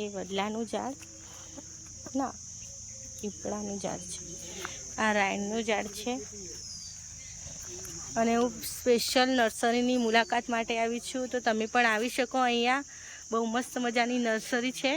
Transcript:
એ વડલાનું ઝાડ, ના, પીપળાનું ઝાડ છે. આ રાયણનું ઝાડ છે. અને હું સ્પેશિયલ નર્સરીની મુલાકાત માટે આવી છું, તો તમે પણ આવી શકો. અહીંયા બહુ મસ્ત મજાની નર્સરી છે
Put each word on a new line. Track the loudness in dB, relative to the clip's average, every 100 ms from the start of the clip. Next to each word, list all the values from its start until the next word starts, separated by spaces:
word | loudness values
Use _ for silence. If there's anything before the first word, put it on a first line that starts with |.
એ | -4
વડલાનું | -4 -2 0 0 0 -2
ઝાડ, | -2 -2 -6 -12 -16 -16 -14 -14 -14 -14 -14 -14 -14 -6 -2
ના, | -2 -4 -12 -14 -14 -14 -14 -14 -14 -10
પીપળાનું | -8 -6 -6 -4 -4 -4
ઝાડ | -4 -6 -8
છે. | -10 -10 -12 -10 -8 -8 -10 -8 0
આ | 2
રાયણનું | 4 2 0 -2 -2
ઝાડ | 2 0 0 -4
છે. | -4 -4 -6 -10 -10 -10 -10 -12 -12 -12 -12 -12 -12 -12 -12 -10 -10 -10 -10 -10 -4 0
અને | 4 4
હું | 2 0 -6
સ્પેશિયલ | 0 4 6 6 4 6
નર્સરીની | 4 4 4 2 4 4 4 6
મુલાકાત | 6 6 2 2
માટે | 0 0 2
આવી | 2 0 -4
છું, | -4 -2
તો | 0
તમે | 2 2 4
પણ | 6 6
આવી | 4 2 0
શકો. | 2 4
અહીંયા | 4 4 4 2 0 -12 -14 -14 -2
બહુ | 0 2
મસ્ત | 0 0 0
મજાની | 2 2 4 4 2
નર્સરી | 2 0 0 0 0
છે | 0